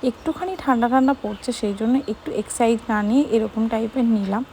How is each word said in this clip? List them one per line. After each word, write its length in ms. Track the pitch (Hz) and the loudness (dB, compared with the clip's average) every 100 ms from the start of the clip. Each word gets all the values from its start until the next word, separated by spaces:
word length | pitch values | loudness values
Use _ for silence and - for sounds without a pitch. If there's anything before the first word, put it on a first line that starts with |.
একটুখানি 500 | 262 - - 311 370 370 | -4 -4 -6 -4 -6 -6
ঠান্ডা 280 | - 240 233 | 0 2 4
ঠান্ডা 260 | 262 262 277 | 4 4 2
পড়ছে, 300 | 208 208 - | -4 -8 -6
সেই 220 | 240 208 202 | -4 -4 -2
জন্য 220 | 220 262 - | 2 0 0
একটু 240 | 220 - | -8 -6
এক্সারসাইজ 480 | - 214 - 233 226 - | -6 -6 0 2 2 0
না 140 | 214 | -2
নিয়ে 200 | 208 254 294 220 | 2 2 2 2
এরকম 320 | 214 220 226 | 0 -2 -2
টাইপের 360 | 220 226 262 233 | 0 -2 0 2
নিলাম। 380 | 220 196 202 269 | 2 0 -2 -4